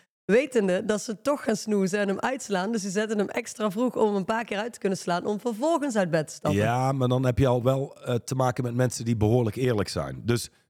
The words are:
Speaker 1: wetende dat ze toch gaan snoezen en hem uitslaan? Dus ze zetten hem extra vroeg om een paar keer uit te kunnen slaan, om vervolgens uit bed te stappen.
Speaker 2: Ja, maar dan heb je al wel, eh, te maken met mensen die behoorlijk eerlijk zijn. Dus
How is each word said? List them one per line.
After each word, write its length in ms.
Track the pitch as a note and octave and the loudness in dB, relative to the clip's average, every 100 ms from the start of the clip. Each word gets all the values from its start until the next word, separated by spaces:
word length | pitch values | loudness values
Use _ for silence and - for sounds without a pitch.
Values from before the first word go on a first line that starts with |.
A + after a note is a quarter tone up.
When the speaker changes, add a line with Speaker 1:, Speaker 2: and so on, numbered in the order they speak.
| _ _ - | _ _ 2
Speaker 1:
wetende 600 | A3+ D4+ A#3 G3 F#3 A3 | 2 4 2 2 0 0
dat 160 | G#3+ | -2
ze 200 | - G3 | -4 -4
toch 220 | C#4 C#4+ | -2 -2
gaan 120 | - G#3+ | 0 -2
snoezen 440 | A3 G#3 F#3+ G#3 | 0 0 2 0
en 80 | G3+ | 0
hem 120 | F#3+ | -2
uitslaan? 520 | A#3+ C4 - F#3+ G3 | -2 -4 -4 -4 -2
Dus 100 | A#3 | -4
ze 80 | G3 | -2
zetten 280 | F#3+ G#3+ G#3 | -2 0 0
hem 120 | F#3+ | -2
extra 420 | - A3+ - G#3+ | -4 -6 -4 -4
vroeg 240 | G3 B3 - | 0 0 2
om 200 | G#3+ G3+ | 2 2
een 100 | F3 | -2
paar 200 | A3 A3+ | -4 -4
keer 120 | G3+ | -6
uit 160 | A#3 | -6
te 60 | - | -4
kunnen 180 | F#3+ F#3 | -4 -2
slaan, 280 | - F3 G3+ | -2 -2 -2
om 140 | G#3 | -4
vervolgens 560 | B3 G#3+ D#4 E4 C#4+ G#3+ | -4 -2 0 2 0 0
uit 140 | F3 | 2
bed 180 | D#3+ D3 | 0 -2
te 60 | |
stappen. 280 | - - G2+ | -4 0 2
Speaker 2:
Ja, 300 | A2 B2 C3 | 2 2 0
maar 160 | C#3 B2 | 2 2
dan 180 | B2+ C3 | 2 2
heb 120 | A#2+ | 4
je 100 | C3+ | 4
al 160 | B2 | 4
wel, 380 | A#2+ C3+ C#3 - | 2 0 -2 -8
eh, 120 | B2+ A#2+ | -4 -4
te 200 | - C3 | -2 0
maken 280 | B2+ B2 | 0 0
met 100 | B2 A#2+ | -2 0
mensen 300 | B2+ - A#2 | 0 0 -2
die 120 | A2+ | 2
behoorlijk 380 | G#2+ B2 A2+ A#2 | 4 4 2 0
eerlijk 340 | C3 G#2+ F#2 | 0 0 -2
zijn. 320 | - C#2 B1+ G2+ | -4 -6 -4 0
Dus 240 | A#2+ - _ | 0 -2 _